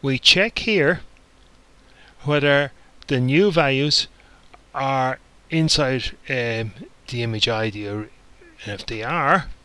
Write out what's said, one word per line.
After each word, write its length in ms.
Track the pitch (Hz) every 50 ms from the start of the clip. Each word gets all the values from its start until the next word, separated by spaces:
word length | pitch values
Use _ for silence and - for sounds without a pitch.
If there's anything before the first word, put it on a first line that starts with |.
We 160 | - 139 131 123
check 420 | - - - 175 196 226 - -
here 420 | - - 214 190 147 143 180 - - - - - _ _ _ _ _ _ _ _ _ _ _ _ _ _ - - - - - - -
whether 480 | 135 147 147 139 143 143 143 143 135 - - - - _ - - -
the 120 | 143 127
new 320 | 123 127 135 160 196 208
values 560 | 170 170 156 139 135 135 143 151 143 - - - - _ - - - - _ - - - _ _ _
are 460 | 139 135 135 135 131 131 131 131 - - - _ - _ _
inside, 640 | 165 160 160 156 - - 147 131 131 127 - - - - - -
um, 420 | 135 127 120 117 113 113 117 110 95 - 190 370 - _ _ -
the 120 | 127 120
image 280 | 120 117 110 107 - 120
I 200 | 113 110 110 110
D, 180 | 98 104 104 101
or, 220 | 101 107 107 107 - - - - - - - - - - -
and 160 | 110 104 95
if 60 | -
they 180 | - 117 107 107
are 440 | 120 139 - 147 - 185 190 143 - - -